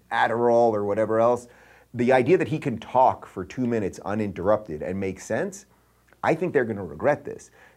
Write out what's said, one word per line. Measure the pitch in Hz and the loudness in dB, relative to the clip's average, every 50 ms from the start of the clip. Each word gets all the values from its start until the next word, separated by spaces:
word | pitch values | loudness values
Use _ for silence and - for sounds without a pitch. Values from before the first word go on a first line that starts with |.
| _ - | _ -4
Adderall | 113 117 120 120 113 120 120 120 117 117 120 117 107 | -2 0 0 0 2 2 2 4 4 6 4 4 2
or | 104 104 | 0 0
whatever | 101 101 107 110 104 110 113 | 0 0 0 0 2 2 2
else, | 113 120 123 120 - - - - - - - - _ _ - | 4 4 2 0 -4 -10 -20 -20 -20 -20 -20 -20 _ _ -6
the | 120 120 123 | 0 2 4
idea | 131 131 120 135 185 | 4 4 4 4 2
that | 175 117 107 | 2 2 0
he | 151 151 | -4 -4
can | - 143 113 | -4 -4 -6
talk | - - - - 127 131 113 95 - - | -6 -6 -2 2 4 4 4 4 0 -6
for | - - 101 90 | -12 -10 -10 -10
two | 87 - 127 123 | -8 -4 -4 -2
minutes | 120 117 113 98 87 82 - - | 0 0 0 -2 -4 -6 -6 -6
uninterrupted | 92 104 110 104 101 90 - 87 101 107 - - - 78 73 | -4 -4 -2 -2 -4 -4 -2 0 2 2 0 0 -6 -10 -8
and | - 85 95 98 | -6 -6 -6 -4
make | 95 95 92 - | -6 -6 -6 -8
sense, | - - 110 131 175 202 190 - - _ _ _ _ _ _ _ _ _ _ _ - | -6 -4 -4 -2 -4 -4 -8 -12 -20 _ _ _ _ _ _ _ _ _ _ _ -2
I | 131 160 | 0 0
think | 160 180 170 - | 0 0 0 0
they're | 135 123 | 0 0
gonna | 110 107 101 95 | 0 -4 -6 -8
regret | 80 67 80 98 139 - - - | -10 -6 -2 0 0 0 0 -4
this. | - - - - - _ _ - - _ | -10 -12 -14 -16 -20 _ _ -20 -20 _